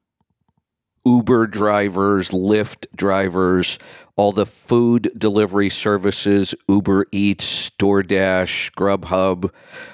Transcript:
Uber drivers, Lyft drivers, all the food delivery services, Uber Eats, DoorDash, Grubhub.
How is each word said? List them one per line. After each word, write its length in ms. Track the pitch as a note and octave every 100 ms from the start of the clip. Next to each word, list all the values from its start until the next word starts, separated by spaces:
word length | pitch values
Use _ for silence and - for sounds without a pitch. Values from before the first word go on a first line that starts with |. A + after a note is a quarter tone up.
| _ _ _ _ _ _ _ _ _ _ B2
Uber 420 | B2 A2 B2 A2
drivers, 840 | G2+ G#2 G#2 G2+ F#2 G2 G2+ F2+
Lyft 540 | F#2 F#2+ G#2+ G2+ - - -
drivers, 840 | G2 F#2+ F#2+ F2 F#2 F#2 F2+ - - - - -
all 160 | G#2
the 140 | G2 G2
food 680 | - - A#2+ A#2+ A#2 - G#2
delivery 520 | G#2+ G2+ G#2 G2+ G2+
services, 840 | - G#2+ G#2 G2 - G#2 G2+ F#2+ - -
Uber 380 | G2 G2+ G2 -
Eats, 600 | G2+ G2+ G2 - - -
DoorDash, 1000 | - G2+ G2+ F#2 F#2+ F#2+ F#2 F#2 - -
Grubhub. 800 | - G2 G2 E2+ F#2 F#2+ F2+ F2+ - - - -